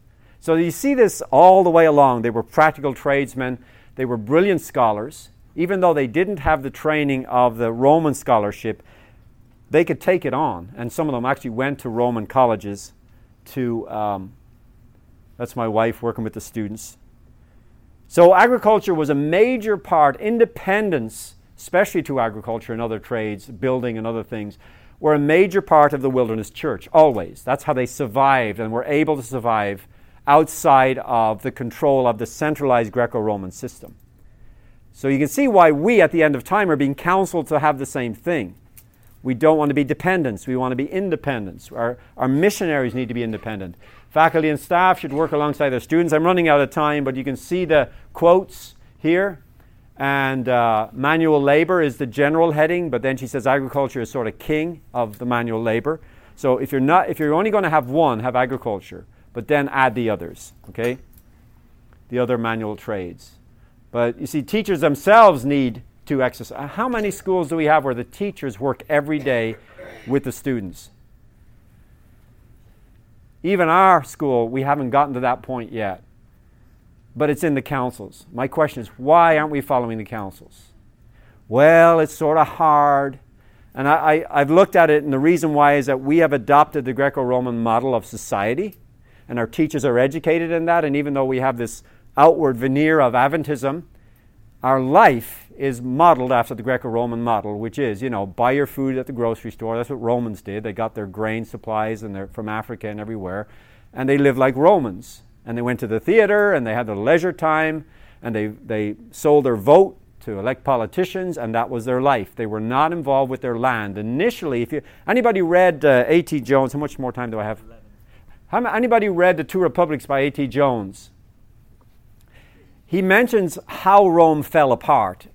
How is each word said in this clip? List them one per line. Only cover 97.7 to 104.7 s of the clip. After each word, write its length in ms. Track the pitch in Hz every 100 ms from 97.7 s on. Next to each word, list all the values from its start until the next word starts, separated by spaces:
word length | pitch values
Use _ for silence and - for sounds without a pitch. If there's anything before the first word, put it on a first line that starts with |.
| 127
is, 220 | 131 101
you 80 | 131
know, 160 | 110 98
buy 260 | 90 120
your 160 | 139 139
food 300 | - 135 131
at 100 | 127
the 60 |
grocery 380 | 127 117 113 117
store. 260 | - 113 113
That's 120 | 120
what 120 | 131
Romans 400 | 117 123 117 98
did. 220 | - 104
They 100 | 107
got 220 | 92 113 -
their 120 | 101
grain 360 | 90 110 113
supplies 600 | 110 113 113 107 110 110
and 120 | 107 98
they're 120 | 98
from 200 | - 110
Africa 400 | 107 - 113 107
and 120 | 104
everywhere, 480 | 107 113 92 95 107 - _ _ _
and 140 | - 131
they 100 | 139
lived 200 | 139 131
like 180 | 131 131
Romans. 680 | 160